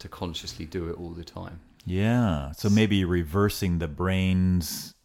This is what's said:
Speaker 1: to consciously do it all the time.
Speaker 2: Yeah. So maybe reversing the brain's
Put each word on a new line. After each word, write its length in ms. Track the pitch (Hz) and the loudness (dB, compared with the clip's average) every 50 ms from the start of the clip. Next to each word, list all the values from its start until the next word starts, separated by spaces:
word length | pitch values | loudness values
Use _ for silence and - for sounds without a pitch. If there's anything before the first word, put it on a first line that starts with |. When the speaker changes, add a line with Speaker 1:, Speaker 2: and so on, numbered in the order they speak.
Speaker 1:
to 80 | - - | -18 -16
consciously 580 | - - 95 87 80 - - - - - 82 | -12 -8 -8 -8 -8 -8 -10 -12 -12 -12 -10
do 220 | 76 - 92 85 82 | -8 -6 -6 -6 -6
it 80 | - 80 | -6 -8
all 120 | 87 85 | -10 -12
the 140 | 85 85 85 | -12 -12 -14
time. 340 | - - 90 90 - 85 82 - - _ _ - | -14 -14 -14 -12 -12 -14 -16 -20 -20 _ _ -8
Speaker 2:
Yeah. 680 | 90 90 95 104 113 120 123 120 101 80 71 69 73 | -4 -2 0 2 2 2 2 2 2 0 0 -2 -6
So 160 | 82 - - 101 | -6 -2 2 4
maybe 360 | 101 107 110 98 101 98 92 | 6 6 6 6 4 2 2
reversing 720 | 85 90 87 82 73 80 101 104 101 - - 101 90 87 82 | 2 2 0 0 0 2 2 2 2 2 0 0 0 0 0
the 100 | 85 78 | -2 -4
brain's 1040 | 71 69 90 92 95 95 92 92 92 92 92 92 90 90 87 - - - - - - _ | -4 -2 -2 0 2 2 2 4 4 4 4 4 4 2 0 -2 -6 -8 -10 -12 -16 _